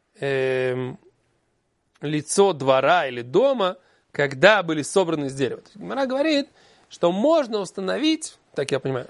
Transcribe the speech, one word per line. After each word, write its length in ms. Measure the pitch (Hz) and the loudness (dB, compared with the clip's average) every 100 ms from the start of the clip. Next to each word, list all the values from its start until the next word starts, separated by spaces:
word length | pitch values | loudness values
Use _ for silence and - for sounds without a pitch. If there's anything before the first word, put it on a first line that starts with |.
| _ - | _ -8
эм, 760 | 143 135 131 131 127 127 127 - 370 _ _ _ _ _ _ _ _ _ | -4 -2 0 0 -2 -2 -6 -10 _ _ _ _ _ _ _ _ _ _
лицо 500 | 147 151 143 - 196 | -6 -4 -4 2 2
двора 560 | 156 135 131 135 175 143 | 2 2 4 4 2 0
или 140 | 123 | -6
дома, 560 | 120 151 269 262 185 190 _ _ _ | -2 2 2 2 -2 -4 _ _ _
когда 500 | - 143 135 175 214 | -4 -2 4 4 6
были 200 | 170 156 | 2 -4
собраны 440 | 139 202 175 156 143 | -2 0 0 0 -4
из 80 | |
дерева. 280 | 135 123 - | -4 -4 -4
То 60 | - | -14
есть 80 | - | -16
Гемара 300 | 175 233 269 | -10 -4 -4
говорит, 420 | 254 311 294 285 _ _ _ _ | -2 0 0 -2 _ _ _ _
что 240 | - 175 | -2 0
можно 460 | 185 269 330 254 214 | 2 2 2 0 -4
установить, 760 | 185 - 190 190 311 311 - - _ | -6 -6 -4 -2 0 -2 -4 -16 _
так 180 | - 139 | -8 -4
я 80 | 135 | -2
понимаю, 260 | 139 131 131 | -2 -6 -6